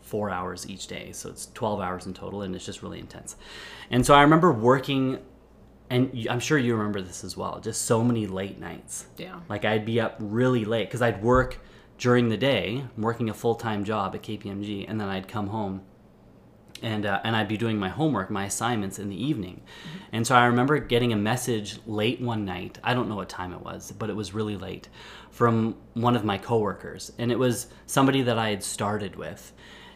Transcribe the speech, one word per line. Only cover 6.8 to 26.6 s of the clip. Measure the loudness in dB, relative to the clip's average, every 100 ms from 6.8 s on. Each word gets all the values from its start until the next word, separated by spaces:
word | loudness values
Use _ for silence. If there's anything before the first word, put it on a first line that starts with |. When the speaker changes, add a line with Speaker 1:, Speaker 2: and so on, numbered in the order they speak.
| 0 -4
Speaker 1:
this | -8 -10
as | -10 -8
well, | -8 -6
just | -6 -4 2
so | 4
many | 4 2 0
late | -4 -6 -8
nights. | -12 -12 -12 -14 -14 -14
Speaker 2:
Yeah. | -14 -14 -8
Speaker 1:
Like, | -2 0
I'd | 0 2
be | 0
up | 0 -4
really | -2 2 4 4
late, | 2 0 -2
'cause | 0
I'd | 0 2
work | 4 4 4 -4 -16 -20 -20 -2
during | 4 6 4
the | 2
day, | 2 2 0 -4 -6 -4
working | -2 0 -4
a |
full-time | 0 0 0 -2 -2
job | -2 -2 -2
at | -6
K | -8 -8
P | -8
M | -6
G, | -6 -6 -6
and | -4
then | -4
I'd | -6 -6
come | -6 -4
home, | -4 -4 -6 -10 -20 -20 -20 -20 -20 -20 -20 -20 -10
and, | -6 -2 -2
uh, | -2
and | 0 0
I'd | 0
be | 0
doing | 0 0
my | -2
homework, | 0 2 2 -2
my | -4 -4
assignments | -2 -2 -2 -4 -6
in | -8
the | -4
evening. | -2 -2 -4 -12
Speaker 2:
Mm-hmm. | -18 -18 -16 -16 -6
Speaker 1:
And | -2 4
so | 6
I | 8
remember | 6 4 2
getting | 2 2 4
a | 2
message | 2 0 0 -2 -4 -10 -6
late | 0 0 0
one | -2 -2 -4
night, | -6 -10 -6
I | 0
don't | 0 0
know | -4
what | -6
time | -8 -10
it | -10
was, | -12 -12 -14
but | -8 -6
it | -6
was | -6
really | -4 -4 -4
late, | -8 -12 -14 -20 -20 -20 -16
from | 2 4 4 2 -4 -8 0
one | 2 2
of |
my | 0 -2
coworkers, | 0 0